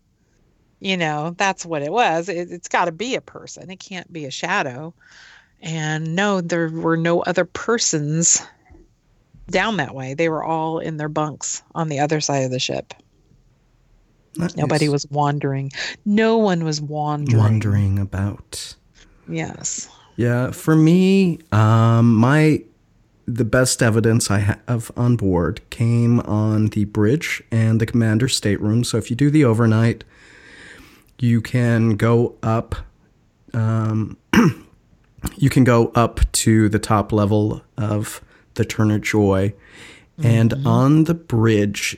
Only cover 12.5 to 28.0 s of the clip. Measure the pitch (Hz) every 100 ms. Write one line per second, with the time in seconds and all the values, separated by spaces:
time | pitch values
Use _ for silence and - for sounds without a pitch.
12.5 | 127 - 135 - - _ _ _ _ _
13.5 | _ _ _ _ _ _ _ _ 160 170
14.5 | - 151 151 151 143 - 143 143 147 139
15.5 | 135 135 - - - 208 208 220 226 214
16.5 | 170 160 151 147 151 151 147 143 113 107
17.5 | 110 104 101 98 101 98 92 101 - -
18.5 | - - - _ _ _ _ - 165 156
19.5 | - - - - - _ - 120 120 127
20.5 | - - 160 156 180 185 196 185 156 -
21.5 | 107 107 113 113 117 117 110 120 151 156
22.5 | 147 - _ _ _ _ _ - 117 113
23.5 | 127 127 - 123 110 113 113 - 101 101
24.5 | - - 120 - - 120 117 98 87 80
25.5 | - - - 117 117 117 120 - 107 107
26.5 | 107 107 107 104 107 104 151 - - -
27.5 | 113 113 113 113 117